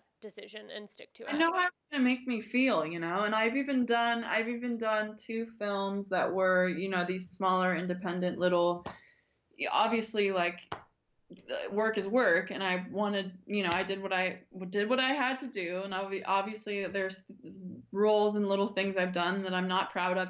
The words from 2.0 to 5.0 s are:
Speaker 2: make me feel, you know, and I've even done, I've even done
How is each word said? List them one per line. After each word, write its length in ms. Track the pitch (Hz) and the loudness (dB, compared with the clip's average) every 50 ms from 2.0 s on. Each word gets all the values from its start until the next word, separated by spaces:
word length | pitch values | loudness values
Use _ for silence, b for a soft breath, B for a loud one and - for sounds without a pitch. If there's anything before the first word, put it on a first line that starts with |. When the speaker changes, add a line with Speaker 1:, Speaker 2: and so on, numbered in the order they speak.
| 254 | 2
Speaker 2:
make 220 | 247 254 254 - | 2 2 0 -2
me 160 | 254 240 214 | -4 -4 -4
feel, 460 | 214 - - 247 254 262 214 160 151 | -4 0 2 2 4 4 4 2 0
you 100 | 160 170 | -2 -4
know, 280 | 170 165 170 180 196 214 | -4 -4 -2 0 0 0
and 100 | 208 220 | 2 2
I've 200 | 220 226 233 240 | 2 2 2 2
even 300 | 277 269 285 269 254 240 | 0 0 0 2 2 2
done, 380 | 220 233 233 233 233 233 233 226 | 4 4 4 4 2 2 0 0
I've 260 | - - 220 226 233 | 0 0 0 0 -2
even 300 | 240 233 247 240 233 226 | -4 -4 -4 -4 -4 -2
done 360 | 226 220 214 214 | 0 0 0 0